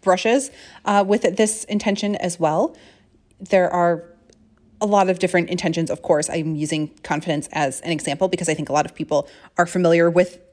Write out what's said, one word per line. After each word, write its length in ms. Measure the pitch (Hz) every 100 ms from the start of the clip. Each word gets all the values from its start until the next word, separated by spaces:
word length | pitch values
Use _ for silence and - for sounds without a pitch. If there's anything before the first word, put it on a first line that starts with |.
brushes, 500 | - 185 226 247 269 - - - -
uh, 180 | 202 196
with 280 | 208 - 190
this 260 | 214 - -
intention 500 | 208 208 196 208 202
as 240 | 180 170
well. 360 | 160 156 302 - - _ _ _ _ _
There 300 | 196 196 180
are 340 | 175 175 165 - - _ _ _ _ _ _
a 60 | 214
lot 240 | 202 190
of 100 | 180
different 300 | 180 180 170
intentions, 400 | 175 180 170 165
of 120 | -
course. 280 | - 156 -
I'm 260 | 165 160 156
using 340 | 151 156 151 _
confidence 460 | - 151 175 156 156
as 300 | - 143 131
an 100 | -
example 360 | 160 - 143 185
because 200 | 185 165
I 60 |
think 160 | 151 147
a 40 |
lot 120 | 143 147
of 80 |
people 340 | - 156 147 - - - -
are 80 | 170
familiar 440 | 185 175 170 170
with 300 | 170 180 - _